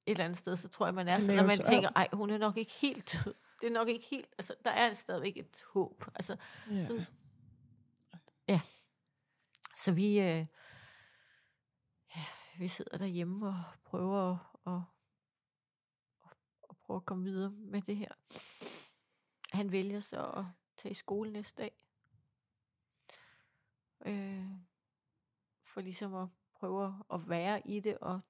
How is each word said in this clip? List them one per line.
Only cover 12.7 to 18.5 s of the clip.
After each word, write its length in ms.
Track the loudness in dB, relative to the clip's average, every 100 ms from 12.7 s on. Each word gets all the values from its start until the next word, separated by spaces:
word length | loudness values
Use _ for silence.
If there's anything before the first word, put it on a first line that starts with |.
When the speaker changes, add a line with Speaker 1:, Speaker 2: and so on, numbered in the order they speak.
| -6 -6 -4
Speaker 1:
derhjemme 500 | -2 0 0 0 -2
og 160 | -2 -6 -12 -6
prøver 460 | -2 2 2 2
at, 420 | 0 -6 -10 -6
at, 80 | -4 -6 _ _ _ _ _ _ _ _ _ _ _ _ _
at, 140 | -20 -20 _ _ -20
at 80 | -16
prøve 200 | -8 -6
at 80 | -4
komme 180 | -4
videre 260 | -2 -2 -2
med 300 | -6 -6 -4
det 160 | -4 -4
her. 160 | -6 -12 -18 -16 -16